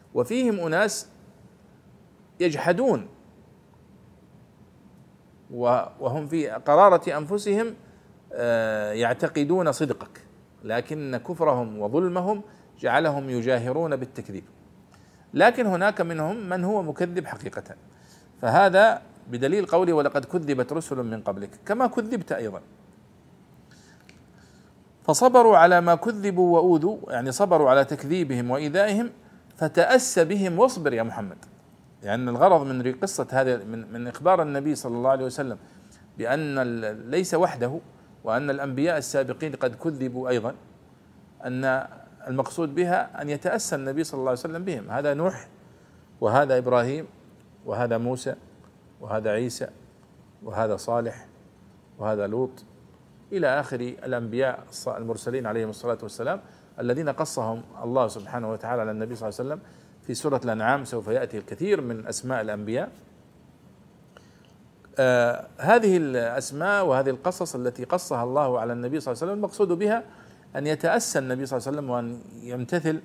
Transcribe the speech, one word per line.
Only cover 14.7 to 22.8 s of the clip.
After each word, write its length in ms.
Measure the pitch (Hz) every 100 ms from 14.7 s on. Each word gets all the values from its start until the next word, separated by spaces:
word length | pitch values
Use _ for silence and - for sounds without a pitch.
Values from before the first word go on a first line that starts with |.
| - - - - - -
لكن 320 | 139 214 247 220
هناك 340 | 175 202 202
منهم 480 | 170 165 156 226 190
من 160 | 185
هو 180 | 180 214
مكذب 440 | 160 139 175 180 156
حقيقة، 380 | 110 98 101 - - - - - - - -
فهذا 600 | 117 147 196 185 220 - - - -
بدليل 360 | 120 135 202 180
قوله: 260 | 165 180
"ولقد 320 | 156 143 143
كذبت 480 | 123 175 147 131 123
رسل 240 | 151 156 131
من 240 | 117 110
قبلك"، 300 | 104 98 101 - -
كما 200 | 220 254
كذبت 460 | 247 214 240 -
أيضًا. 280 | 110 110 95 - -